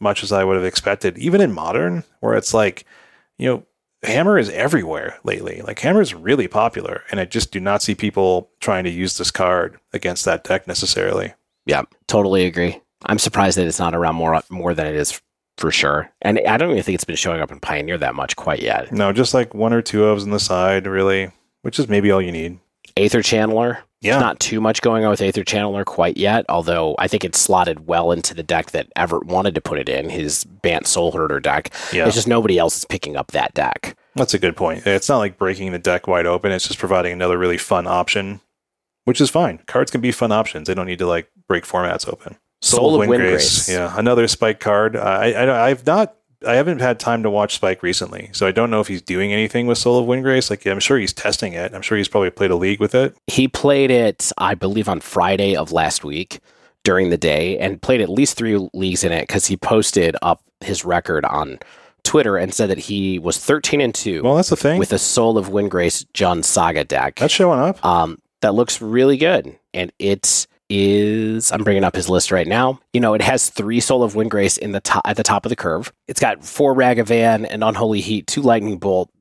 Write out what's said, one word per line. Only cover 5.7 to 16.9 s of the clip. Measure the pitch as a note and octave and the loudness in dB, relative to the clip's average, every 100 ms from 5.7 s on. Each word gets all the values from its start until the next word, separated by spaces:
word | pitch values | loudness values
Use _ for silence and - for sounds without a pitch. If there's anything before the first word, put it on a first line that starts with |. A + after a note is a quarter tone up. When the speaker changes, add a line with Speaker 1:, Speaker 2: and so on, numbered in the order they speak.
| G#2+ | -4
Speaker 1:
Hammer | C3 G3+ | 2 2
is | G3 | 2
really | F2 E2+ C#3 F#2 | -2 0 0 0
popular, | G#2+ A2+ G2+ F2+ - - | 0 0 -2 -8 -8 -8
and | G#2+ | -6
I | F2+ | -4
just | A2+ - | -4 -4
do | G2 | -4
not | F#2+ G2+ | -2 0
see | - G2 | -2 -2
people | G#2+ G2 F#2+ F2+ - - | -2 2 2 2 -2 -8
trying | - F#2+ | -2 -2
to | F#2 | -2
use | F2 F#2 - | -4 -4 -4
this | F2+ | -4
card | - F#2 F2+ E2+ - _ | -2 0 0 -2 -8 _
against | - F2+ F2+ - | -8 -6 -4 -2
that | E2 | -2
deck | - F#2+ - | -2 -4 -4
necessarily. | F2 - - F#2+ G2 G2 - _ _ - | -6 -4 -2 -2 -2 -6 -12 _ _ -2
Speaker 2:
Yeah, | C#2+ B1 _ - | -2 -2 _ -2
totally | A2 G2 F#2+ F2+ | 2 4 4 2
agree. | E2+ F2 E2 _ _ - | 0 -2 -4 _ _ -4
I'm | G#2+ | -2
surprised | A#2+ G#2+ G2 F2+ | 0 2 2 2
that | F2 | 0
it's | - | -2
not | F2 E2+ | -2 0
around | E2+ | -2
more, | E2 D#2+ D#2+ - | 0 0 0 -2
more | F#2 - D#2+ | -6 -4 -2
than | D#2 | -2
it | |
is | D2+ C#2+ - _ _ _ - | -2 -4 -6 _ _ _ -6
for | D#2+ | -2
sure. | - D2+ D2 - - | 0 0 0 -4 -6
And | - - - | -2 0 2
I | A2 | 0
don't | E3+ | 0
even | B2 | 0
think | F2+ | 0